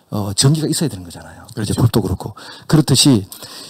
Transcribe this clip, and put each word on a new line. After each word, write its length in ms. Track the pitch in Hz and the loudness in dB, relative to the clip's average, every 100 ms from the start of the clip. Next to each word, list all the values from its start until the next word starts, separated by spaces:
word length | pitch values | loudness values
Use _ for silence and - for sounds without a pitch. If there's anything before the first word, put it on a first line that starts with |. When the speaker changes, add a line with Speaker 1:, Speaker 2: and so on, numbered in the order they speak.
| - | -10
Speaker 1:
어, 220 | 107 101 | -6 -4
전기가 340 | 101 135 156 160 | 0 2 2 0
있어야 220 | - 156 | -2 -4
되는 140 | 92 | -6
거잖아요. 420 | 85 - - - - | -14 -18 -20 -20 -16
Speaker 2:
그렇죠. 180 | - 101 | -8 -4
Speaker 1:
이제 80 | 95 | 0
불도 200 | 117 117 | 0 2
그렇고. 340 | 95 - - - - - - | -2 -4 -8 -14 -18 -18 2
그렇듯이 600 | 151 - 139 147 113 98 - - - - | 2 4 4 6 4 2 -12 -18 -18 -10